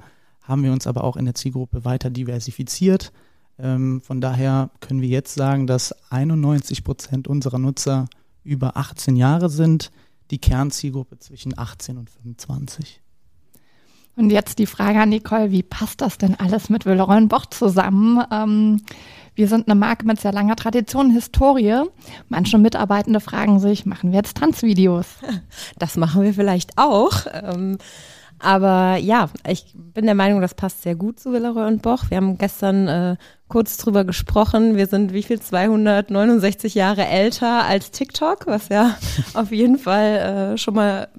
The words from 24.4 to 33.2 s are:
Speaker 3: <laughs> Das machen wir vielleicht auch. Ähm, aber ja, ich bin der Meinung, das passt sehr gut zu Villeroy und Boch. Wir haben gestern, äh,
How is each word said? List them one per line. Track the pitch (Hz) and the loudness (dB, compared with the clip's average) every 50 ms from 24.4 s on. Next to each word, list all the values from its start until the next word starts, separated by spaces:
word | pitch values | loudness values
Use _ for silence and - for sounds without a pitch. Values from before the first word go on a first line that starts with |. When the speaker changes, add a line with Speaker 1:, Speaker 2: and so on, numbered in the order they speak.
| 285 311 - - - 226 202 180 190 185 175 170 175 - - - 262 269 226 175 - | 0 0 0 0 0 2 4 4 4 4 2 0 -2 -6 -12 -14 -10 -10 -10 -10 -10
Speaker 3:
<laughs> | - - - - - - - | -14 -18 -18 -18 -18 -10 -8
Das | 170 160 - | -8 -4 -2
machen | 170 165 160 147 196 | -2 0 2 2 2
wir | 196 208 202 | 2 2 2
vielleicht | 196 202 196 180 180 - - - | 0 0 0 0 -2 -2 -2 0
auch. | - 269 294 202 202 240 381 403 - - - - | 2 2 4 4 4 2 2 0 -2 -4 -6 -10
Ähm, | - 202 185 175 180 185 190 196 190 - - - - - - - - - - - | -10 -8 -8 -6 -4 -4 -6 -6 -8 -10 -16 -20 -20 -20 -20 -20 -20 -20 -20 -16
aber | - - 190 196 190 190 190 185 185 185 185 185 | -4 0 2 2 4 4 4 4 4 4 2 2
ja, | 175 160 196 220 240 185 - - - - | 0 2 2 2 2 2 0 -4 -8 -6
ich | - 185 - - _ - | -6 -6 -6 -8 _ -20
bin | - 165 170 - 220 220 | -20 -20 -12 -4 0 2
der | 226 208 | 2 4
Meinung, | 196 190 196 208 196 | 4 4 2 2 2
das | 180 175 - | 0 -2 -4
passt | - 196 185 - - | -6 -6 -6 -6 -6
sehr | - 175 170 | -6 -6 -4
gut | 165 190 220 233 - | -4 -6 -6 -8 -8
zu | - 269 | -6 -4
Villeroy | 247 233 233 240 233 233 214 | -2 -2 -2 -2 -2 -2 0
und | 214 220 214 | 0 0 0
Boch. | - 226 247 254 - - | 0 0 -2 0 -2 -2
Wir | 175 | -2
haben | 185 190 190 185 | 0 0 0 0
gestern, | - 196 202 - - 202 196 190 196 196 165 | -2 -4 -4 -4 -2 0 0 2 2 2 0
äh, | 147 175 175 180 180 - | 0 0 0 -2 -2 -6